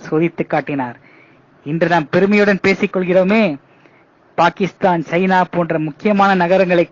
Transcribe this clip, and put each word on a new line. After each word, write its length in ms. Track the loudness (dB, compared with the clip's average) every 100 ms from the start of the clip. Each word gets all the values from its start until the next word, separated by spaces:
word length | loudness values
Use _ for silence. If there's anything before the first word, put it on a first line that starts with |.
| -6
சோதித்து 360 | -2 -2 -4 -4
காட்டினார். 600 | -4 -4 -6 -8 -12 _ -20 _ _ _ _
இன்று 240 | -8 -2 0
நாம் 200 | 0 0
பெருமையுடன் 520 | 0 2 2 2 0
பேசிக் 340 | 0 -2 -2 -4
கொள்கிறோமே, 600 | 0 2 2 2 0 -4 _ _ _ _ _ _ _
பாகிஸ்தான், 680 | 0 0 0 -6 -2 -2 0
சைனா 420 | -2 -2 0 0 0
போன்ற 280 | -2 -2 -4
முக்கியமான 560 | -6 -4 -2 2 2
நகரங்களை 560 | 2 2 2 2 2 0